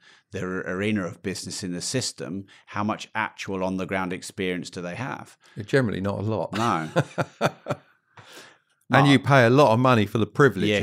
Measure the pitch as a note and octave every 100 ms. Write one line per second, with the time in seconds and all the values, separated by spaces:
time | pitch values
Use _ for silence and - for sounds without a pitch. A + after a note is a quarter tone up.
0 | _ _ _ G2 F#2 F#2 - F#2 G#2 G#2+
1 | F2 - G2 F2 G2+ - F#2+ F2 - C3
2 | - - C2+ F#2+ G2+ - - G2+ G#2 G#2
3 | - A2 G#2 - - F#2+ F#2 F#2+ F#2 F#2+
4 | F#2 F#2 - - F#2 F2+ C#2 F#2+ F2 F2
5 | C3+ - - _ _ - G#2 C#3 A#2+ F#2
6 | G2 G2+ G#2 G#2+ - - A#2 F2 D#2+ -
7 | C#3+ - E3+ - E3 - - - _ _
8 | _ - - - - _ _ _ - C3+
9 | C#3+ C3+ C3+ C#3 A#2 C3 C3+ A2+ C3 A#2+
10 | G2+ A2+ G#2 - C#3 G2+ G#2 G#2